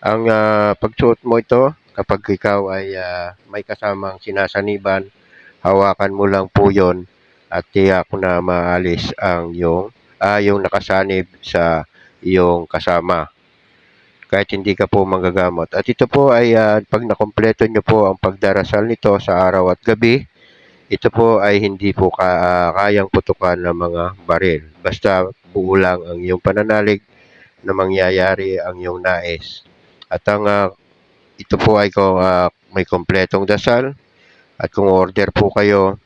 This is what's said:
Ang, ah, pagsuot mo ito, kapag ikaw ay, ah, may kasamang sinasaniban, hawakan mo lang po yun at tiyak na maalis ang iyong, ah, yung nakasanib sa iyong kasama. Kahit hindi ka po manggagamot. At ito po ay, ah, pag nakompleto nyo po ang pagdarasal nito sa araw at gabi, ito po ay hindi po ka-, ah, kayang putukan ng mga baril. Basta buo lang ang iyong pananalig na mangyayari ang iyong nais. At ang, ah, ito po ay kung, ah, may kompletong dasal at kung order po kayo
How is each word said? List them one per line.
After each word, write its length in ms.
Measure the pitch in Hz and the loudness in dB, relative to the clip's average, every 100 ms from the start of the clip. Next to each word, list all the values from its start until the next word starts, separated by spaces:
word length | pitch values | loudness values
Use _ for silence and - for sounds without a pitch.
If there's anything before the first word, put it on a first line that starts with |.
Ang, 240 | - 110 113 | 0 0 2
ah, 480 | 110 107 107 104 101 | 2 2 2 2 0
pagsuot 480 | 110 110 123 113 | -4 0 0 0
mo 160 | 127 117 | 0 -2
ito, 320 | 113 123 135 156 _ - | 2 2 2 -2 _ -10
kapag 240 | 98 101 104 98 | -4 -4 -2 -2
ikaw 320 | 107 101 98 | 0 -2 -2
ay, 240 | 95 98 | -6 -8
ah, 400 | 92 90 90 87 92 _ | -8 -8 -8 -10 -14 _
may 160 | 104 | -14
kasamang 560 | 101 104 107 98 98 92 | -10 -8 -6 -6 -8 -12
sinasaniban, 880 | - 98 95 101 101 101 98 95 98 _ _ - - _ | -8 -4 -2 -2 -4 -4 -2 -2 -4 _ _ -20 -20 _
hawakan 480 | 90 98 98 95 98 | 0 2 2 2 -2
mo 160 | 98 101 | 0 0
lang 160 | 98 95 | 0 0
po 160 | - 101 | 2 2
yun 400 | 98 92 90 90 _ _ _ _ | 4 2 0 -6 _ _ _ _
at 160 | 87 - | -8 -4
tiyak 400 | - 98 95 87 98 | 2 2 2 -2 -4
na 160 | 95 87 | -2 -2
maalis 720 | 90 87 87 90 90 85 - - | 0 -2 0 -2 -2 -4 -6 -6
ang 400 | 98 87 85 85 | -4 -2 -4 -4
iyong, 320 | 85 85 101 _ _ _ | 0 0 -4 _ _ _
ah, 240 | 98 104 | -2 0
yung 160 | 101 101 | 2 0
nakasanib 640 | 95 101 - 95 98 95 90 _ | 0 -4 0 0 0 -2 -4 _
sa 480 | - - 85 80 80 _ - _ | -6 -2 0 0 -6 _ -20 _
iyong 480 | 87 92 90 87 85 | 0 2 4 2 -2
kasama. 640 | - 87 87 85 90 76 _ _ _ _ _ _ _ _ _ - | -6 0 -2 0 -2 -4 _ _ _ _ _ _ _ _ _ -4
Kahit 240 | 98 101 | -2 -2
hindi 240 | 98 98 95 | -4 -4 -2
ka 80 | |
po 240 | 98 101 95 | 0 2 0
manggagamot. 640 | 92 90 92 90 87 82 | 0 -2 0 -2 -2 -6
At 160 | - 98 | -6 -4
ito 160 | 120 | -2
po 320 | 127 139 139 120 | 0 2 4 4
ay, 160 | 120 | 4
ah, 320 | 113 110 107 | 4 4 0
pag 240 | 104 110 117 | 0 -2 0
nakompleto 560 | 104 107 - 110 110 | 0 -2 0 0 2
nyo 160 | 110 110 | 0 0
po 240 | - 110 | 2 2
ang 160 | 101 95 | 2 0
pagdarasal 640 | 95 98 101 98 90 104 | -4 -2 0 0 0 -2
nito 320 | 110 117 - 101 | -2 -2 0 0
sa 160 | - 90 | 0 2
araw 320 | 92 95 92 | 2 2 0
at 80 | 90 | 0
gabi, 400 | - 110 113 123 - _ _ _ _ _ _ | -2 2 2 2 -2 _ _ _ _ _ _
ito 160 | 98 117 | -2 -2
po 320 | 107 113 110 | 2 2 4
ay 240 | 101 101 | 2 2
hindi 320 | 104 98 101 92 | 0 -2 -4 0
po 160 | 92 | 0
ka-, 160 | - 92 | 2 0
ah, 420 | 87 90 90 87 87 | 2 0 0 0 0
kayang 320 | 101 104 98 | 0 0 0
putukan 480 | 95 - - 92 90 | -2 -2 -2 -2 -2
ng 160 | 87 | -2
mga 300 | 85 87 85 87 95 - | -4 -4 -4 -6 -8 -4
baril. 400 | 85 95 80 76 _ | 0 0 -2 -6 _
Basta 400 | 95 - 110 95 92 - _ | -8 -4 0 0 -2 -8 _
buo 320 | 95 92 95 | -6 0 2
lang 240 | 92 90 | 2 0
ang 160 | 85 87 | -6 -8
iyong 240 | 90 90 | -4 -2
pananalig 560 | - 98 107 107 104 101 _ _ _ _ - _ | 0 0 0 0 2 -2 _ _ _ _ -20 _
na 80 | 98 | -6
mangyayari 880 | 95 95 95 92 95 92 95 98 92 | -2 0 0 2 2 0 0 -4 -6
ang 160 | 87 90 | -6 -8
iyong 240 | 90 90 | -10 -4
nais. 640 | 92 90 87 82 - - _ _ _ _ - | -2 -2 -4 -10 -12 -20 _ _ _ _ -10
At 80 | 90 - | -6 -2
ang, 160 | 104 104 | -2 0
ah, 240 | 101 98 95 _ _ _ _ _ | 0 -2 -4 _ _ _ _ _
ito 240 | _ - 95 | _ -6 -2
po 160 | - | 2
ay 160 | 107 104 | 4 2
kung, 320 | 98 98 92 | 2 0 2
ah, 240 | 92 90 90 _ _ | 2 2 0 _ _
may 160 | 98 90 | -6 -2
kompletong 560 | 92 85 95 92 95 98 | -4 -2 0 0 -2 0
dasal 480 | 104 - 120 131 139 _ _ _ _ _ | 0 2 0 -2 -8 _ _ _ _ _
at 160 | _ 87 | _ -8
kung 160 | - 98 | 0 2
order 480 | 92 92 98 95 | 4 2 0 -2
po 160 | - 101 | 0 0
kayo 480 | 101 101 101 95 98 | 2 2 2 2 -2